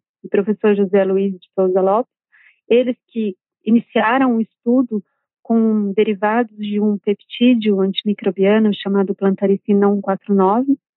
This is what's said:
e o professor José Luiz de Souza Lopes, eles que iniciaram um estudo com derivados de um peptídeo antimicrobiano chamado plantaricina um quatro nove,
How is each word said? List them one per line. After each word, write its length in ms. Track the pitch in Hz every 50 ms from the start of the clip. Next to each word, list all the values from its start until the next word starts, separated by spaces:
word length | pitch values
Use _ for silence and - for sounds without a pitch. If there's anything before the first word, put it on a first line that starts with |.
| _ _ _ _
e 40 | -
o 40 | -
professor 440 | - 208 190 214 202 - - 214 208
José 280 | 196 202 180 196 196 190
Luiz 280 | 190 190 190 196 196
de 160 | 185 180 _ _ -
Souza 260 | 196 190 185 185 190
Lopes, 320 | 185 190 196 226 262 _ _ _ _ _ _ _ _ _ _ _ _ -
eles 280 | 220 247 254 247 233 _ _ _
que 280 | - 226 220 202 185 _ _ _ _ _ -
iniciaram 720 | 220 226 226 - _ - 226 214 220 247 247 269 254 233
um 40 | 226
estudo 640 | 214 _ _ _ - 233 247 262 254 - 220 202 - _ _ _ _ _ _ _
com 500 | _ - 226 226 220 220 214 214 202 202
derivados 640 | 185 220 214 220 208 185 208 214 220 240 247 220 214
de 240 | 208 208 208 208 208
um 160 | 208 214 208
peptídeo 840 | 196 - 214 202 _ _ _ - - 240 254 254 226 214 214 196 190
antimicrobiano 920 | 190 196 185 - - 208 196 - - 196 185 196 190 196 214 220 220 208
chamado 420 | 190 - - 196 196 196 190 185 196
plantaricina 720 | - 196 196 196 - 208 190 196 - - - 202 202 202 202
um 120 | 208 202
quatro 340 | - 196 196 - _ - 202
nove, 440 | 196 190 190 208 240 269 277 269 - _ _ _